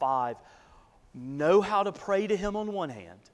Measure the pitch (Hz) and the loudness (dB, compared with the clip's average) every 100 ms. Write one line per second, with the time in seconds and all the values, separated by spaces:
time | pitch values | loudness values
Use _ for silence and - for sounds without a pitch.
0 | 131 131 120 117 - - - - - _ | 0 0 -2 -6 -14 -20 -20 -20 -20 _
1 | _ 127 127 139 151 196 196 208 202 - | _ -14 -10 0 4 6 4 2 0 -4
2 | - 196 196 202 202 208 214 202 156 113 | -2 0 2 0 -2 -4 -4 -4 -6 -8
3 | 85 92 _ | -16 -20 _